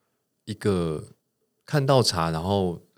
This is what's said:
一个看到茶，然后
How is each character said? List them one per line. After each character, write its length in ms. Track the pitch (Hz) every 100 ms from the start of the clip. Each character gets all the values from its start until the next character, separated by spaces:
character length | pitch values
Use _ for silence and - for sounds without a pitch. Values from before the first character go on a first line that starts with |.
| _ _ _ _
一 80 | -
个 480 | 104 104 90 82 76 107 _ _ _ _ _
看 200 | - 151
到 180 | 135 131
茶， 280 | - 87 82
然 120 | 80
后 400 | 90 101 90 82 -